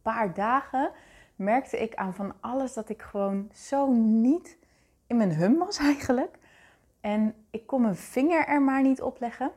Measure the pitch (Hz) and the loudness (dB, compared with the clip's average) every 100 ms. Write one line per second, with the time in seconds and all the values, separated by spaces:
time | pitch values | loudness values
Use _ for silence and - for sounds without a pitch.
0 | - 226 208 170 214 262 269 262 320 - | -4 -2 -4 -2 0 0 0 -2 -2 -6
1 | - - _ - 196 247 262 - 226 - | -20 -20 _ -6 0 0 -2 -6 -6 -6
2 | 190 180 196 - - 254 262 226 214 214 | -8 -6 -10 -10 -8 -6 -4 -8 -10 -12
3 | - 208 196 196 208 - - 277 277 233 | -8 -4 -2 -2 -6 -16 -4 0 4 4
4 | 220 226 240 339 - - _ _ _ _ | 6 4 4 2 -2 -20 _ _ _ _
5 | _ 233 196 156 185 320 359 403 285 285 | _ 0 2 2 4 4 2 0 0 0
6 | - 247 320 - _ _ - _ _ _ | 0 -2 -2 -10 _ _ -20 _ _ _
7 | 208 214 214 - _ 220 - 269 226 175 | -4 0 0 -4 _ -14 -4 0 0 0
8 | - 247 294 330 - 285 269 269 269 262 | -4 0 2 2 2 2 2 4 2 2
9 | - 262 233 - 262 | -4 -6 -10 -6 -8